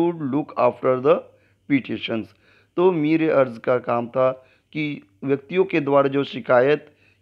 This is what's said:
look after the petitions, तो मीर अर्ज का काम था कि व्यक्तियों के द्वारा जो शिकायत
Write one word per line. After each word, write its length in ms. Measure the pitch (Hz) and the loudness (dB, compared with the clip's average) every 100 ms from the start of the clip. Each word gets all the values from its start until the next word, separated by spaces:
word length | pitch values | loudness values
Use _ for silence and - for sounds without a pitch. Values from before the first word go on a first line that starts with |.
| 170 170 143 | 0 -2 -4
look 220 | 135 143 - | -4 -4 0
after 340 | 123 - 131 127 | 0 0 0 0
the 140 | 135 180 - _ _ _ - | 2 0 -2 _ _ _ -2
petitions, 560 | 139 - 113 - 113 104 _ _ _ _ - | -2 -2 -8 -6 -8 -8 _ _ _ _ 0
तो 140 | 180 | 2
मीर 400 | 170 147 160 160 | 2 2 2 2
अर्ज 260 | 135 127 113 | 2 0 -2
का 200 | 127 123 | -2 -2
काम 300 | 120 120 120 | 0 -2 -2
था 240 | 131 131 131 - _ _ | 0 0 -2 -10 _ _
कि 340 | 156 151 143 - _ | -8 -8 -8 -14 _
व्यक्तियों 400 | 139 139 - 180 190 | -4 -4 -2 -2 0
के 140 | 165 | -2
द्वारा 300 | 139 139 139 | 2 2 2
जो 140 | 139 | 0
शिकायत 720 | 135 - - 127 131 151 - _ _ _ | -4 -6 2 4 4 0 -4 _ _ _